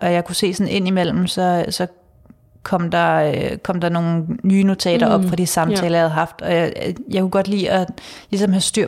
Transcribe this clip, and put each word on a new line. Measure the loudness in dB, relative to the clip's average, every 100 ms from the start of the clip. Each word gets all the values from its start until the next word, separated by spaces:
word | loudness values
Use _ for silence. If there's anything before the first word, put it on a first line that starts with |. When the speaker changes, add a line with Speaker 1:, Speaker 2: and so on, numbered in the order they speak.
Speaker 1:
og | 0
jeg | 0 -2
kunne | -2
se | -2
sådan | 0 -2
ind | 0 0
imellem, | 0 0 0 -2
så, | 0 0 0 -2
så | -4 -6 -8 _ _ -20 -20 _ _
kom | -4 -2 0
der, | 0 2 2 2 0 -4
øh, | -6
kom | -4 -2
der | 0
nogle | 0 0 0 -2 -2
nye | 2 4
notater | 4 2 0 2 4
op | 2
Speaker 2:
Mm. | 2
Speaker 1:
fra | 0
de | 0
samtaler, | 0 0 0 2
Speaker 2:
Ja. |
Speaker 1:
jeg | 2
havde | 2
haft, | 0 -4 -4
og | -2
jeg, | 0 0 -2 -6 -8 -6
jeg | -2
kunne | 0
godt | 2 0
lide | 0 0
at | 0 -2 -6 -16 -20 -6
ligesom | 0 2
have | 2
styr | 0 0